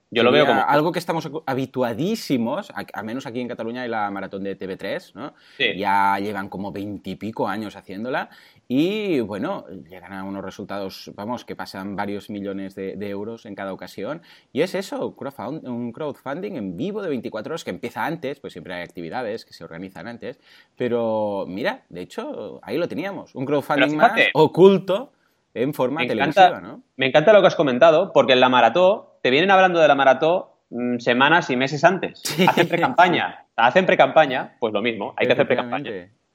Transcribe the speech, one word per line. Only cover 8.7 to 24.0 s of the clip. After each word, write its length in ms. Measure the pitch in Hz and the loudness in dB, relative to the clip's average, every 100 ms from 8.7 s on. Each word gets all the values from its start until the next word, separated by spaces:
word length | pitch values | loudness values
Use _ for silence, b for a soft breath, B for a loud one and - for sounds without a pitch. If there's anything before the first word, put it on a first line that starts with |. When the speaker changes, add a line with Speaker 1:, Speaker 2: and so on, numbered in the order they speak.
| 131 175 214 202 139 | 0 0 -2 -2 -2
Speaker 2:
bueno, 440 | 98 101 160 175 - 92 76 | -2 -6 -6 -8 -12 -18 -18
llegan 240 | 92 90 | -20 -16
a 100 | 98 | -12
unos 220 | 95 98 | -10 -10
resultados, 680 | 95 - 98 101 95 - - - | -10 -12 -10 -10 -10 -12 -16 -12
vamos, 280 | 107 120 | -10 -10
que 120 | - 90 | -10 -14
pasan 400 | 92 98 101 98 | -12 -12 -10 -8
varios 340 | 101 101 - | -8 -8 -10
millones 440 | 104 98 98 95 98 | -10 -10 -10 -12 -10
de, 200 | 95 95 | -10 -10
de 120 | 101 | -10
euros 380 | 101 104 113 110 | -10 -12 -14 -16
en 100 | 98 | -12
cada 160 | 98 | -10
ocasión. 500 | 92 90 - 107 165 b b b | -12 -14 -12 -10 -10 b b b
Y 100 | 135 | -4
es 140 | 185 185 | -4 -4
eso, 400 | 196 285 110 - | -8 -8 -10 -10
crowdfund-, 500 | 135 - 110 156 127 | -14 -12 -12 -12 -10
un 240 | 120 120 | -10 -10
crowdfunding 600 | 113 151 - 131 143 208 | -10 -10 -10 -12 -10 -10
en 240 | 151 95 85 | -8 -8 -8
vivo 260 | 185 208 | -8 -6
de 60 | 185 | -6
veinticuatro 440 | 127 120 110 110 | -6 -8 -10 -10
horas 120 | 165 | -10
que 60 | - | -10
empieza 360 | 87 117 110 127 | -10 -10 -8 -8
antes, 320 | 170 131 147 | -6 -8 -10
pues 140 | 95 | -14
siempre 220 | 90 87 | -14 -12
hay 80 | 87 | -12
actividades 640 | 85 90 82 120 113 113 | -12 -12 -10 -8 -8 -10
que 80 | - | -14
se 100 | - | -20
organizan 420 | 82 82 95 82 104 | -16 -14 -14 -14 -14
antes. 320 | 120 113 - b b b - | -14 -14 -16 b b b -6
Pero, 680 | 123 120 113 110 104 98 82 | -2 0 0 -2 -2 -4 -6
mira, 340 | 95 175 262 _ | -6 -6 -8 _
de 140 | 87 | -16
hecho, 580 | - - 285 170 98 64 | -14 -12 -12 -12 -14 -14
ahí 140 | - 143 | -8 -6
lo 100 | 175 | -4
teníamos, 460 | - 196 185 - | -6 -8 -10 -12
un 100 | 123 | -10
crowdfunding 440 | 135 147 131 143 143 | -2 -2 0 0 0
Speaker 1:
Pero 120 | 151 | 4